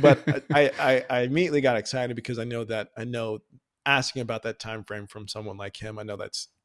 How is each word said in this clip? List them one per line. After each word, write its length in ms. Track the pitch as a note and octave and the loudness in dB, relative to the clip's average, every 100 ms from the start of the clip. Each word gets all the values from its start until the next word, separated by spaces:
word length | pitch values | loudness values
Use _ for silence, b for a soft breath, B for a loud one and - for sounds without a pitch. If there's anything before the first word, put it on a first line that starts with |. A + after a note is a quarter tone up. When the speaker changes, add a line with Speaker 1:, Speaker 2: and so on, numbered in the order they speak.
Speaker 1:
but 180 | C#3+ C3+ - | 8 8 4
Speaker 2:
<laughs> 240 | C#3 - | -2 2
Speaker 1:
I, 200 | D3 C#3+ - | 4 4 4
I, 260 | C#3+ B2+ - | 4 2 2
I 120 | B2 | 0
immediately 400 | B2 D3+ F3 D3 | 2 2 2 2
got 160 | C3 A2+ | 4 2
excited 380 | - B2+ B2 A#2 | 0 -4 -4 -6
because 240 | A#2+ A#2 | -6 -6
I 60 | A#2+ | -6
know 180 | A#2 | -6
that, 260 | A2 A2 G#2 A#2 | -6 -6 -6 -8
I 60 | |
know 360 | A#2+ A#2+ A2+ G#2+ _ _ _ _ C#3 | -6 -4 -4 -6 _ _ _ _ 2
asking 380 | C#3 C3 C3+ | 2 0 -4
about 180 | A#2 A2 | -6 -6
that 140 | A2+ G#2+ | -6 -8
time 240 | A2 A2 | -10 -10
frame 220 | G2+ G#2 G2+ | -10 -12 -12
from 220 | G#2+ G#2 | -14 -12
someone 300 | G#2+ G#2+ G2 | -10 -10 -10
like 200 | G2 - | -12 -12
him, 220 | A2 G#2+ | -12 -10
I 40 | |
know 140 | G#2+ G2+ | -10 -10
that's, 300 | G#2 - - _ | -8 -10 -12 _